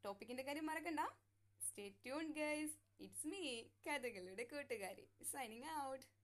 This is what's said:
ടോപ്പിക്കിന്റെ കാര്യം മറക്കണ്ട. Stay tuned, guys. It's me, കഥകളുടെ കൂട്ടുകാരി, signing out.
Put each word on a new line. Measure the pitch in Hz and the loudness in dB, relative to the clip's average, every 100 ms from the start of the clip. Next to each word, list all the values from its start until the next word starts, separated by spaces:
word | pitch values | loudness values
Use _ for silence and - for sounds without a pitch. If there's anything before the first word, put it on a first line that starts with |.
ടോപ്പിക്കിന്റെ | 208 196 220 247 | -2 -4 -4 -2
കാര്യം | 262 294 311 | 0 2 4
മറക്കണ്ട. | 320 320 302 330 - _ _ - - | 2 2 4 2 0 _ _ -20 -4
Stay | - - 202 196 | -2 -2 -8 -6
tuned, | 247 277 320 302 | -2 0 2 2
guys. | 302 302 302 - _ _ | 4 4 2 -2 _ _
It's | - - 302 | -10 -2 -2
me, | 392 320 233 233 - - | 0 0 0 -4 -8 0
കഥകളുടെ | 294 240 214 180 190 | 2 2 -4 -6 -4
കൂട്ടുകാരി, | 240 294 285 233 190 190 - - - | -4 -4 -2 -2 -2 -4 -12 -6 -2
signing | 285 247 226 285 320 | 0 -2 -4 -4 -2
out. | 269 262 269 _ | -2 -4 -8 _